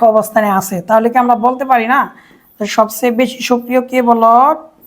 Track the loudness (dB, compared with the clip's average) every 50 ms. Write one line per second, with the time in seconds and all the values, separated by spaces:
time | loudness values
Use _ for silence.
0 | 0 2 2 2 0 0 -2 -2 0 0 -2 -2 -4 -4 -8 -8 -4 0 0 0
1 | 2 2 0 0 0 2 0 0 0 -2 -2 -2 -2 0 0 0 0 0 0 -2
2 | -2 -4 -8 -18 _ _ _ _ _ _ _ _ -10 -4 0 0 0 0 -2 -4
3 | -2 -2 0 0 -2 -2 -2 -8 -4 -2 -2 -2 -2 -2 -2 -2 -2 -2 -2 -2
4 | 2 2 2 4 4 4 4 4 4 2 0 -2 -6 -18 _ _ _